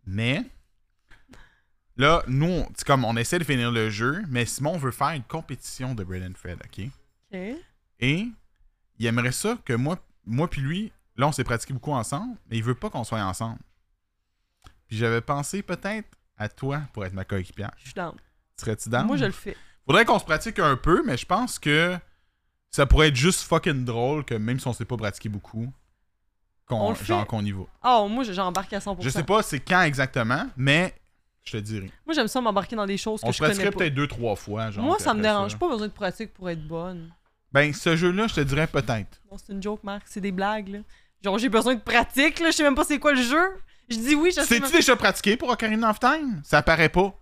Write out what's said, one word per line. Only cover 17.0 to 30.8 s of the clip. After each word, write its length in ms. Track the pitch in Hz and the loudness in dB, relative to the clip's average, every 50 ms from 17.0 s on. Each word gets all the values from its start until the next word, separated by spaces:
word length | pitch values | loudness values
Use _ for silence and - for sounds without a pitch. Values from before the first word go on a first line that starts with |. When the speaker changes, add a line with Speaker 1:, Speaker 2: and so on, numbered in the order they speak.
| 98 | -8
Speaker 1:
être 80 | 92 95 | -8 -6
ma 100 | 95 95 | -8 -6
coéquipière. 460 | - 104 98 90 - - - 101 - - | -4 -4 -4 -4 -6 -8 -10 -10 -10 -10
Speaker 2:
Je 80 | - - | -14 -20
suis 80 | - - | -14 -10
down. 220 | 202 180 160 - - - _ _ _ _ _ _ | -8 -8 -8 -10 -14 -20 _ _ _ _ _ _
Speaker 1:
Serais-tu 320 | - - 220 214 - - 110 | -8 -4 -4 -4 -4 -4 -2
down ? 160 | 117 120 156 | -2 0 0
Speaker 2:
Moi, 120 | 220 277 | 0 0
je 80 | 180 143 | 0 0
le 60 | 196 | -2
fais. 240 | - - - - - - - - - _ _ | -4 -6 -10 -14 -14 -14 -18 -20 -20 _ _
Speaker 1:
Faudrait 200 | - 143 196 226 | 4 4 4 6
qu'on 120 | - 254 196 | 6 4 2
se 40 | - | 2
pratique 320 | - 156 151 - 226 208 - | 0 -2 -2 -2 -4 -2 2
un 160 | 180 151 135 | 2 2 2
peu, 260 | 123 - 143 170 240 339 | 2 4 4 4 4 4
mais 100 | 240 135 | 0 -2
je 80 | 117 - | -4 -2
pense 340 | - 180 - - - - - | -2 0 0 0 -2 -6 -4
que 380 | - 151 147 156 165 175 180 175 - _ _ _ _ _ _ _ _ _ _ _ _ _ | 0 2 4 4 4 2 0 -4 -10 _ _ _ _ _ _ _ _ _ _ _ _ _
ça 140 | - - 113 | 2 2 6
pourrait 220 | - - 143 156 156 | 6 8 8 8 6
être 60 | 139 | 6
juste 260 | 120 131 180 185 - | 4 2 2 2 2
fucking 420 | - - 170 156 - 180 147 131 127 | 0 0 0 2 2 2 0 0 -2
drôle 380 | 120 113 117 120 131 147 156 135 | -2 -2 -2 0 0 -2 -2 -4
que 100 | - 123 | -4 -4
même 240 | 110 107 113 127 131 | -4 -2 -2 -2 -2
si 80 | - | -2
on 60 | 131 113 | -4 -6
s'est 120 | - 113 | -6 -6
pas 120 | - 123 | -6 -6
pratiqué 320 | 113 110 101 98 - - 113 | -4 -4 -6 -6 -6 -8 -8
beaucoup, 420 | 104 101 - - - 110 117 127 131 _ _ _ _ _ _ _ _ _ _ _ _ _ _ _ _ _ _ | -8 -8 -10 -10 -10 -8 -8 -8 -10 _ _ _ _ _ _ _ _ _ _ _ _ _ _ _ _ _ _
qu'on, 120 | _ 123 110 | _ -2 0
Speaker 2:
On 100 | 104 107 | 0 0
le 60 | 110 | -2
fait. 100 | - 101 | -2 -2
Speaker 1:
genre 200 | 98 110 101 104 | 0 0 0 0
qu'on 180 | - - 110 101 | -2 -4 -4 -4
y 60 | 104 | -4
va. 120 | 98 98 90 - - _ - | -6 -8 -10 -14 -18 _ 2
Speaker 2:
Oh, 240 | 240 254 226 208 202 | 4 4 4 4 2
moi, 140 | 214 254 269 | -2 -4 -4
je, 80 | 226 180 | -4 -4
j'embarque 380 | 180 196 185 180 185 190 - - | -4 -4 -2 -2 -4 -6 -4 -8
à 60 | 196 | -8
cent 160 | - 202 196 | -6 -6 -8
pour 80 | - 113 | -4 -4
cent. 60 | 131 | -2
Speaker 1:
Je 40 | 131 | -2
sais 100 | 175 151 | -2 0
pas 180 | - 196 220 208 | 2 2 2 2
c'est 160 | - - 156 | 0 -4 -6
quand 220 | - - 185 180 | -2 2 2 4
exactement, 680 | 185 151 143 127 135 127 - 139 117 113 123 147 214 269 - | 4 4 2 0 -2 -2 0 -2 0 0 0 -2 -2 -6 -4
mais 360 | 127 131 139 143 160 | -2 2 4 4 4